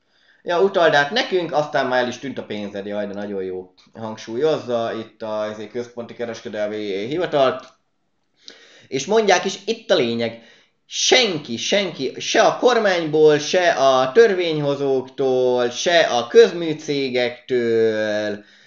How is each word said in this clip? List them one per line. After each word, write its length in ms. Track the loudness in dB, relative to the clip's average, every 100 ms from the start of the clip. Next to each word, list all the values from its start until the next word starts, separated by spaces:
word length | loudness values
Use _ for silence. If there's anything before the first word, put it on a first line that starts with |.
| _ _ _ _ -4
ja, 160 | 2
utald 320 | 2 4 4
át 180 | 4 2
nekünk, 420 | -2 -2 -2 -2
aztán 320 | -2 -2 -2 0
már 180 | 0
el 40 | 0
is 100 | -4
tűnt 200 | -10 -10
a 60 |
pénzed. 420 | -10 -8 -8 -10 -8
Jaj, 220 | -6 -6
de 60 |
nagyon 300 | -8 -8 -6
jó. 300 | -6 -8 -12 _ _
Hangsúlyozza 1000 | -12 -12 -10 -10 -2 0 -2 -2 -4 -4 -6
itt 220 | -10 -12
a, 260 | -8 -4 -6
ezért 200 | -8 -10
központi 420 | -10 -10 -12 -14
kereskedelmi 920 | -10 -10 -10 -10 -6 -6 -4 -6 -6 -4
hivatal. 540 | -4 -2 0 0 0 -10 _ _ _ _ _ _ _ -20 -20 -20 -20 -8
És 180 | -8 0
mondják 400 | 2 4 2 0
is, 140 | -6 -8
itt 260 | -8 0
a 40 | 0
lényeg, 460 | 2 -2 -4 -6 -16 -20 _ _ _
senki, 720 | -4 2 2 2 -2 -8 -8
senki, 640 | -2 0 -2 -4 -8 -6
se 220 | 0 2
a 160 | 4 4
kormányból, 800 | 2 4 2 0 0 4 6 4
se 340 | 2 0 2
a 400 | 4 4 4 4
törvényhozóktól, 1600 | 6 6 4 0 0 -2 0 0 0 -2 -2 0 2 2 2 0
se 300 | -2 2 2
a 280 | 4 0 4
közműcégektől, 2250 | 6 6 4 -6 -6 -4 -4 -2 -2 -2 -4 -4 0 2 2 2 0 -2 -2 -4 -6 -12 _